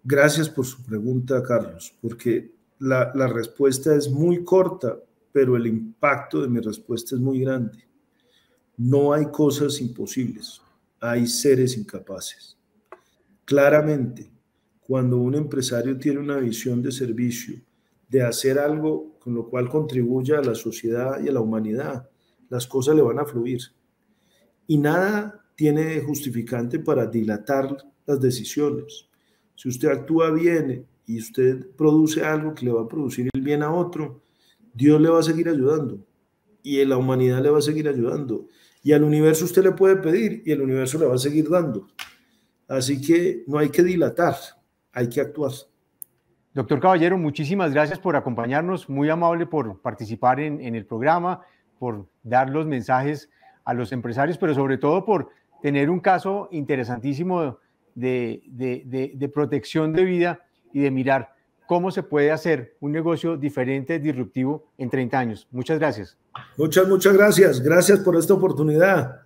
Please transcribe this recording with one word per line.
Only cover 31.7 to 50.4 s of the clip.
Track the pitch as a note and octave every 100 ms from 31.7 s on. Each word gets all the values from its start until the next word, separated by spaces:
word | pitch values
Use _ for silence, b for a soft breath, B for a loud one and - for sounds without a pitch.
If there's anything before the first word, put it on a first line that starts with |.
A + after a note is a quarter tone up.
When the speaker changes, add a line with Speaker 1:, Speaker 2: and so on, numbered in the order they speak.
| -
Speaker 1:
produce | D3+ D#3 D#3 D#3+
algo | D#3 D#3 D#3
que | - B2
le |
va | A2+
a | A2+
producir | D#3+ C3+ - B2
el | C3+
bien | C3+ D3
a | D3+
otro, | E3+ F3 D#3 C#3+ - _ _ _ _ _
Dios | A2+ C#3+ D3+
le | D#3+
va | E3
a |
seguir | D#3+ D#3+ E3
ayudando | D3+ C3 D#3 C3+ G2 - _ _ _ _ _
y | C#3 C#3
la | C3+ B2+
humanidad | C3 C3 B2+ B2+
le | C#3+
va | D3+
a |
seguir | C#3+ D3+ D3+
ayudando. | C3 A#2 D#3 C3 G#2+ - b b b
Y | C#3
al | D3
universo | D3+ D3+ D#3 D#3 F3
usted | F#3+
le | F#3+
puede | F#3 F#3+ F#3+
pedir | D#3+ F#3 G#3+ -
y | -
el | D3
universo | C3+ C3 C3 D#3
le | D3
va |
a | B2+
seguir | C#3+ D3+ D3
dando. | F3+ D#3+ G2+ - - b b b b b _ -
Así | C3+ B2+ C#3
que | D3 E3 F3 A#2+ -
no | D3
hay | D3
que | -
dilatar, | F3+ F3+ C3 - E3+ B2+ - _ _ _ _
hay | B2 A#2+
que | C#3+
actuar. | C#3 - C#3 C3 - _ _ _ - _ _ _ _
Speaker 2:
Doctor | C#3 A#2 D3
Caballero, | F#3 F#3 E3+ F#3
muchísimas | D#3 C#3+ D3 G3 E3+
gracias | C#3 D3+ F#3
por | F#3 D3
acompañarnos, | C3+ A#2 A#2 C#3 F3 F#3 -
muy | C3+ D3
amable | E3 E3+ E3+ E3+
por | D#3 A#2 G2
participar | B2 G#2+ A2 A2+ B2 C3